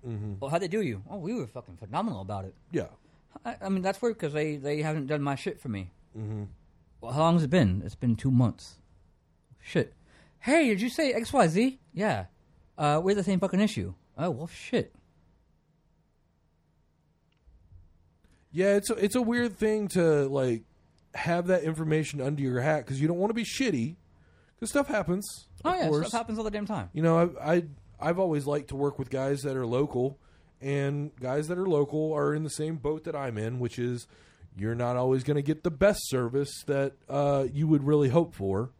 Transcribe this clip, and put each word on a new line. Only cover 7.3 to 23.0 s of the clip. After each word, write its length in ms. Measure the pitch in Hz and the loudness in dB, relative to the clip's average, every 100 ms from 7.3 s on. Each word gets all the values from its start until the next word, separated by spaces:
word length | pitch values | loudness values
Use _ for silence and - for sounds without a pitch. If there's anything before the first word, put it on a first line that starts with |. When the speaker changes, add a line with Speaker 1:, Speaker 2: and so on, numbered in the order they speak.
| 170 | 4
Speaker 2:
has 80 | |
it 60 | 151 | 4
been?" 320 | 175 113 92 90 | 4 4 2 -4
"It's 100 | - | -4
been 200 | 123 113 | 0 0
two 160 | 135 | 4
months." 440 | 123 120 - - - _ _ _ _ _ _ _ - | 4 4 0 -16 -20 _ _ _ _ _ _ _ -20
"Shit." 340 | - 170 - - _ - _ _ | -4 -2 -2 -6 _ -20 _ _
"Hey, 300 | - 311 277 | 2 4 6
did 120 | 202 | 2
you 80 | 240 | 0
say 220 | - 294 | 0 0
X 180 | 226 233 | 0 0
Y 140 | 269 180 | 4 4
Z?" 320 | 165 262 262 _ | 4 2 0 _
"Yeah." 320 | 156 208 117 92 _ _ _ _ - | -4 -2 -2 -4 _ _ _ _ -2
"Uh, 240 | 147 151 | 2 2
we 80 | 180 | 2
have 60 | 202 | 0
the 60 | |
same 160 | 196 190 | 2 0
fucking 200 | 190 180 | 2 2
issue." 340 | 208 - 87 92 _ - | 2 0 -6 -8 _ -6
"Oh, 140 | 175 | -4
well, 160 | 127 165 | -4 -8
shit." 460 | - - 233 - - _ _ _ _ _ _ _ _ _ _ _ _ _ _ _ _ _ _ _ _ _ _ _ _ _ - _ - - _ _ _ _ _ _ | -14 -2 -2 -2 -10 _ _ _ _ _ _ _ _ _ _ _ _ _ _ _ _ _ _ _ _ _ _ _ _ _ -20 _ -20 -20 _ _ _ _ _ _
Speaker 1:
Yeah, 240 | 151 190 202 | 0 4 4
it's 120 | 202 | 2
a, 40 | |
it's 220 | 220 202 247 | 0 0 2
a 60 | |
weird 360 | 233 240 240 185 | 0 0 0 0
thing 320 | 220 214 202 | 0 0 0
to, 380 | 190 170 147 135 | 2 4 4 2
like, 340 | 139 131 113 - _ _ _ _ | 2 0 0 -4 _ _ _ _
have 340 | - - 170 175 | -8 -2 0 2
that 160 | 185 | 2
information 580 | 156 156 156 156 151 143 | 2 -2 0 2 0 -4
under 200 | 131 147 | -4 0
your 200 | 135 123 | 0 0
hat 240 | 139 151 - | 2 0 0
'cause 140 | |
you 80 | 135 | 0